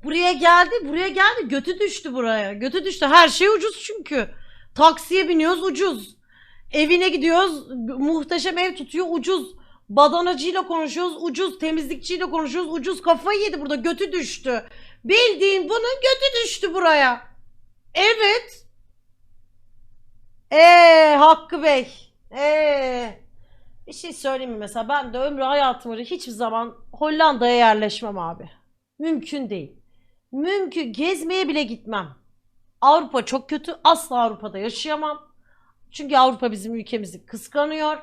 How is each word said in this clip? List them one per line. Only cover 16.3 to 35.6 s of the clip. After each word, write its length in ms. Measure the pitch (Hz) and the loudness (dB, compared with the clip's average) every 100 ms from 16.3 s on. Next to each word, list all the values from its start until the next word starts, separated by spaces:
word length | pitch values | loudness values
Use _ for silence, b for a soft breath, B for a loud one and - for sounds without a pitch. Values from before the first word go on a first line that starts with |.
| 466 | -2
düştü 300 | 453 - 392 | -6 -6 -6
buraya. 460 | 349 339 302 269 240 - - - - - _ _ | 0 2 4 2 0 -10 -20 -20 -20 -20 _ _
Evet. 720 | 320 403 440 415 453 466 - - _ _ _ _ _ _ - _ _ _ - - - - - - - _ | 0 0 2 2 0 -4 -20 -20 _ _ _ _ _ _ -20 _ _ _ -20 -20 -20 -20 -20 -20 -20 _
Ee, 680 | 294 339 349 339 320 311 285 | 8 10 10 10 10 8 8
Hakkı 440 | 311 320 320 330 | 8 6 2 -2
Bey. 480 | 302 277 247 - - _ _ 254 | 2 0 0 -14 -20 _ _ -4
Ee, 800 | 294 302 302 277 262 247 233 208 - - - - - - - | 0 2 2 0 -2 -6 -8 -14 -20 -20 -20 -20 -20 -20 -20
bir 60 | |
şey 200 | - 339 | -18 -16
söyleyeyim 400 | 269 277 262 262 | -10 -6 -6 -8
mi? 60 | 220 | -10
Mesela 300 | 208 233 226 | -10 -8 -4
ben 260 | 285 254 | -4 -4
de 40 | 240 | -6
ömrü 240 | 269 285 | -6 -4
hayatım 500 | 262 285 269 254 240 | -2 2 0 -2 -8
boyunca 180 | 226 240 | -10 -10
hiçbir 220 | 359 - | -10 -10
zaman 440 | 214 233 226 233 - - | -8 -4 -4 -6 -12 -20
Hollanda'ya 640 | - 302 311 320 262 240 | -6 -4 2 2 4 2
yerleşmem 640 | 240 233 214 214 208 220 196 | 4 4 4 0 -6 -10 -8
abi. 320 | 165 170 156 - _ _ _ _ | -10 -10 -18 -20 _ _ _ _
Mümkün 520 | 320 302 - 294 240 | -4 -4 -6 -10 -8
değil. 260 | 196 143 - _ _ _ _ _ | -8 -10 -18 _ _ _ _ _
Mümkün, 600 | 262 320 403 359 330 262 | -6 -4 -2 -4 -6 -8
gezmeye 560 | 214 320 359 320 370 359 | -4 -4 -4 -4 -4 -2
bile 140 | 302 | -2
gitmem. 460 | 262 233 208 214 165 131 _ _ _ _ _ _ | -4 -8 -8 -8 -10 -16 _ _ _ _ _ _
Avrupa 440 | 262 311 302 262 | 4 4 2 -6
çok 240 | 220 262 - | -4 -8 -6
kötü. 320 | 302 311 320 | -8 -8 0
Asla 380 | - 330 - 247 | 2 2 0 -2
Avrupa'da 360 | 226 214 214 190 | -2 -4 -12 -8
yaşayamam. 760 | 214 233 311 302 311 294 _ _ _ _ | -10 -8 -6 -6 -6 -8 _ _ _ _